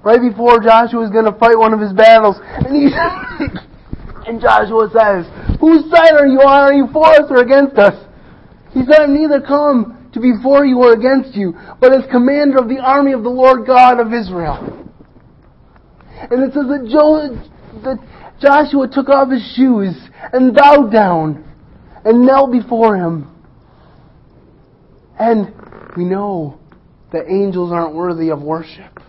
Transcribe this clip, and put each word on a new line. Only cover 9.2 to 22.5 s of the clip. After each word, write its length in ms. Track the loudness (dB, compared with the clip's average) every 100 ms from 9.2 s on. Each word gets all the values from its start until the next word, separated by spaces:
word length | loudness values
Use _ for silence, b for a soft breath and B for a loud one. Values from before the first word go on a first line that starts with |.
| 0 -2
come 680 | -2 -2 0 -2 -4 -12 -16
to 80 | -4
be 140 | -2 -2
for 220 | 0 2
you 120 | 2 2
or 120 | 2
against 440 | 2 0 -2 -4
you, 200 | -8 -8 -8 B B
but 140 | 2
as 100 | 2 0
commander 460 | -2 0 0 0 0
of 100 | -2
the 120 | -4
army 340 | -2 0 0
of 100 | -4
the 60 | -6
Lord 360 | 0 2 2
God 360 | 2 4 4 2
of 100 | -2
Israel." 760 | -6 -8 -8 -8 -8 -12 -16 -20 _ _ _ _ _ _ _ _ _ _ _ B B B
And 140 | -4
it 100 | -2
says 140 | -4 -6
that 220 | -6 -2
Jo-, 460 | 2 2 0 -4 -14 -18 _ -20 -14
that 140 | -10 -10 -14 B B _
Joshua 460 | 0 0 0 -4 -4
took 200 | -6 0
off 220 | 0 0
his 120 | -4 -8
shoes 400 | -2 0 0 -4 -8 -18 B B
and 200 | 0 2
bowed 380 | 4 4 4 2
down 520 | 0 0 -2 -4 -8 -16 -20 _ b b b
and 220 | 0 2
knelt 260 | 4 2 0